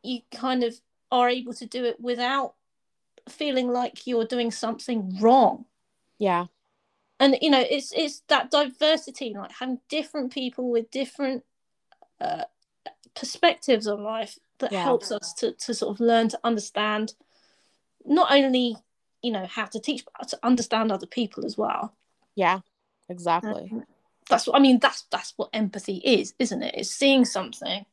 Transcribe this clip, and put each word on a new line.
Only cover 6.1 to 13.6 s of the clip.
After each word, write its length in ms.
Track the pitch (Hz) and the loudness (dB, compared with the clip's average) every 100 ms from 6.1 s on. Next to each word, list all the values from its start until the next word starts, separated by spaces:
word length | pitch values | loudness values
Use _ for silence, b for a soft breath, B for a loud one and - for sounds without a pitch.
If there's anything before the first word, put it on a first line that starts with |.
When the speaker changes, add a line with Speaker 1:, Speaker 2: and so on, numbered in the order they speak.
| _ | _
Speaker 2:
Yeah. 280 | 196 175 180 _ _ _ _ _ _ _ | 0 0 -2 _ _ _ _ _ _ _
Speaker 1:
And, 180 | 277 262 | 4 4
you 100 | 311 | 4
know, 100 | 269 247 | 4 4
it's, 240 | 277 277 - | -2 -2 -4
it's 260 | 302 - - | -4 -6 0
that 240 | 277 262 | 0 4
diversity, 840 | 294 285 - 311 311 311 254 254 202 | 0 0 0 2 2 -2 -10 -10 -8
like, 140 | 190 | -14
having 280 | - 262 254 _ | -10 -6 -6 _
different 460 | 302 - 302 285 | -6 -6 -6 -6
people 360 | 277 254 - 247 | -4 -6 -4 -2
with 180 | 233 233 | -2 -2
different, 520 | 262 262 - 269 262 _ _ _ _ _ _ _ _ | -6 -6 -4 -4 -4 _ _ _ _ _ _ _ _
uh, 260 | - - - _ _ _ - _ _ - | -6 -6 -8 _ _ _ -20 _ _ -14
perspectives 720 | 254 - 339 - | -12 0 2 2